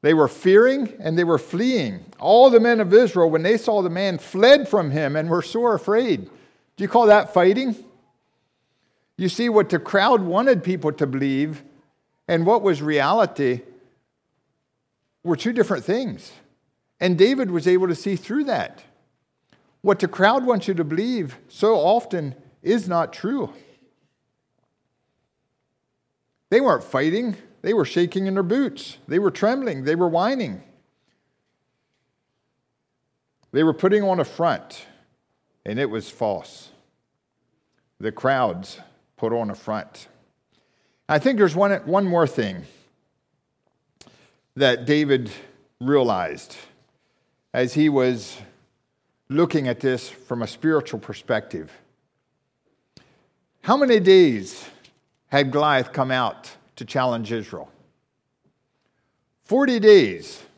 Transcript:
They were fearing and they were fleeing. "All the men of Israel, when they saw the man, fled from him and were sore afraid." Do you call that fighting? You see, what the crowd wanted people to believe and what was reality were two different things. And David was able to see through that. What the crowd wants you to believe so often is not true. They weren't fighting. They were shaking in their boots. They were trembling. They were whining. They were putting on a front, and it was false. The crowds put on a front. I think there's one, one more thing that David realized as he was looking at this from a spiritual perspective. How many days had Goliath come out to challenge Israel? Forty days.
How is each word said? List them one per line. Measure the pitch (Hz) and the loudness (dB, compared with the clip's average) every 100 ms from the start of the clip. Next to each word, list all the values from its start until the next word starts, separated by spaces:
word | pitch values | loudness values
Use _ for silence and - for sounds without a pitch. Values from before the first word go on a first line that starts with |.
They | 151 | 2
were | 160 147 | 4 2
fearing | - 185 196 240 269 233 - | 0 4 6 6 2 -4 -8
and | 160 165 | -4 -2
they | |
were | 175 160 | 0 0
fleeing. | - 175 247 254 131 92 - - | -2 -4 -2 -2 -4 -8 -16 -8
"All | 151 220 262 | 4 6 8
the | 233 | 8
men | 233 233 | 4 2
of | 190 | 6
Israel, | 202 240 180 165 | 6 6 2 2
when | 156 | 2
they | 170 226 | 0 0
saw | 226 208 | 0 -2
the | 180 | -2
man, | 170 196 170 | -2 -4 -4
fled | - 185 226 294 269 | -8 2 6 6 4
from | 214 160 | 0 0
him | 143 147 147 | -2 -2 -2
and | 160 | -2
were | 175 | -2
sore | - 220 240 | -2 -2 0
afraid." | 202 - 214 247 139 - - _ _ _ - | 0 0 0 0 -2 -6 -20 _ _ _ -8
Do | |
you | 196 | 0
call | 233 226 | 4 6
that | 208 - | 6 6
fighting? | 185 175 208 262 220 - _ _ _ _ _ _ _ _ _ _ _ _ - | 2 4 2 -2 -6 -10 _ _ _ _ _ _ _ _ _ _ _ _ -6
You | 180 | -6
see, | - 240 | -2 2
what | 214 196 | 2 2
the | 170 | -2
crowd | - 202 208 240 | 0 0 2 2
wanted | 180 180 262 233 | 0 0 2 0
people | 175 185 151 | 0 -4 -4
to | 147 143 | -4 -4
believe | 135 139 135 151 147 - _ _ _ _ _ - | -2 -2 -2 -4 -6 -16 _ _ _ _ _ -4
and | 165 170 | -2 2
what | 226 | 2
was | 196 151 | 2 -2
reality | 151 151 139 208 196 - 135 123 - - _ _ _ _ _ _ _ _ _ _ _ _ _ _ | -2 0 0 2 0 0 -2 -2 -8 -20 _ _ _ _ _ _ _ _ _ _ _ _ _ _
were | 170 165 | -4 -4
two | 226 | -2
different | 240 208 165 - | -2 -2 -2 -4
things. | 214 254 110 - - _ _ _ _ _ _ | -4 -4 -10 -16 -20 _ _ _ _ _ _
And | 180 175 | -2 4
David | 202 269 233 | 2 2 -2
was | 175 160 | -2 2
able | 180 185 | 2 0
to | 170 | -4
see | - 185 | -4 -6
through | - 247 277 | -6 -6 -4
that. | 190 85 - - _ _ _ _ _ _ _ _ _ | -4 -6 -12 -20 _ _ _ _ _ _ _ _ _
What | 190 196 | -2 0
the | 190 | -2
crowd | - 196 262 254 | 2 2 2 0
wants | 226 190 | -2 -2
you | |
to | 185 | -4
believe | 151 160 226 247 151 - _ | -2 -4 -4 -4 -8 -12 _
so | - 208 220 | -2 0 2
often | 156 226 - 185 147 127 - _ | 2 0 -2 -8 -8 -12 -20 _
is | - 226 180 | -2 -2 0
not | 170 165 | -2 -4
true. | - 190 269 185 - - _ _ _ _ _ _ _ _ _ _ _ _ _ _ _ _ _ _ _ _ _ _ _ _ _ _ _ _ | -6 -6 -6 -8 -12 -20 _ _ _ _ _ _ _ _ _ _ _ _ _ _ _ _ _ _ _ _ _ _ _ _ _ _ _ _
They | 214 | 0
weren't | 269 147 | 2 0
fighting. | - 131 151 190 247 190 - _ | -2 -2 -2 -2 -4 -8 -14 _
They | - | -4
were | 220 143 | -2 -2
shaking | - 175 190 190 | -2 -2 -2 -4
in | |
their | 190 | -2
boots. | 180 240 269 - - - - | -2 -2 -2 -6 -18 -20 -6
They | 160 | -2
were | 202 | -2
trembling. | - 208 262 254 139 | 0 -2 -2 -6 -6
They | 135 165 | -4 -2
were | 180 | 0
whining. | 165 202 269 180 92 - _ _ _ _ _ _ _ _ _ _ _ _ _ _ _ _ _ _ _ _ _ _ _ _ _ _ _ _ | 0 -2 -4 -8 -10 -18 _ _ _ _ _ _ _ _ _ _ _ _ _ _ _ _ _ _ _ _ _ _ _ _ _ _ _ _
They | 131 | 0
were | 160 | 0
putting | 156 185 208 | 2 0 2
on | 196 185 | 0 -2
a | 139 | -4
front, | - 170 95 - - - _ _ _ _ _ _ _ 104 | -4 -4 -4 -8 -20 -20 _ _ _ _ _ _ _ -10
and | 107 | -6
it | 135 | -6
was | 110 - | -6 -12
false. | - 110 92 - - - _ _ _ _ _ _ _ _ _ _ _ _ _ | -8 -6 -6 -10 -20 -20 _ _ _ _ _ _ _ _ _ _ _ _ _
The | 107 | -10
crowds | 107 131 135 120 87 95 - - _ _ _ | -6 -4 0 -2 -4 -12 -20 -20 _ _ _
put | 117 | -6
on | 117 110 | -4 -6
a | 98 | -10
front. | - 107 - - - _ _ _ _ _ _ _ _ _ _ | -8 -8 -8 -20 -20 _ _ _ _ _ _ _ _ _ _
I | 156 | 0
think | 240 247 | 0 2
there's | 196 156 | 0 2
one, | 151 151 - | 0 -2 -2
one | 185 196 | -2 0
more | 175 151 | 0 0
thing | 139 104 92 87 _ _ _ _ _ _ _ _ _ _ _ _ _ - _ _ _ _ - | -2 -6 -8 -16 _ _ _ _ _ _ _ _ _ _ _ _ _ -20 _ _ _ _ 0
that | 135 120 123 | 0 0 0
David | 147 147 135 117 - - _ _ _ | -2 2 -2 -2 -14 -20 _ _ _
realized | 127 143 120 98 85 73 - - - _ _ _ _ _ _ _ _ | -2 0 2 -2 -4 -10 -18 -20 -20 _ _ _ _ _ _ _ _
as | 127 127 151 | -6 -4 0
he | 151 | 0
was | 139 127 123 104 - - _ _ _ _ _ _ _ _ | 2 0 -2 -10 -20 -20 _ _ _ _ _ _ _ _
looking | 139 170 165 131 | -2 0 0 -4
at | 120 | -4
this | 135 127 - | -4 -4 -8
from | - - 120 | -20 -12 -8
a | 113 | -8
spiritual | - 156 156 - 110 | -6 -2 -2 -4 -12
perspective. | - 104 - 110 - 87 78 - _ _ _ _ _ _ _ _ _ _ _ _ _ _ _ _ _ _ | -14 -18 -6 -6 -6 -14 -14 -20 _ _ _ _ _ _ _ _ _ _ _ _ _ _ _ _ _ _
How | - 262 | -2 0
many | 277 226 | 2 2
days | 185 190 170 110 95 - - - _ _ _ _ _ | 6 6 6 2 -8 -16 -20 -20 _ _ _ _ _
had | 139 139 | -2 0
Goliath | 139 151 139 - | 0 0 0 -2
come | - 131 | -6 -4
out | 131 117 - - - _ - | -2 -4 -6 -20 -20 _ -20
to | 117 | -10
challenge | 139 127 117 107 | -4 -2 -4 -6
Israel? | 117 104 87 71 _ _ _ _ _ _ _ _ _ _ _ _ _ _ _ _ _ | -10 -10 -16 -18 _ _ _ _ _ _ _ _ _ _ _ _ _ _ _ _ _
Forty | _ 247 277 233 | _ 0 0 4
days. | 214 208 117 85 - - - | 8 8 6 -4 -14 -20 -20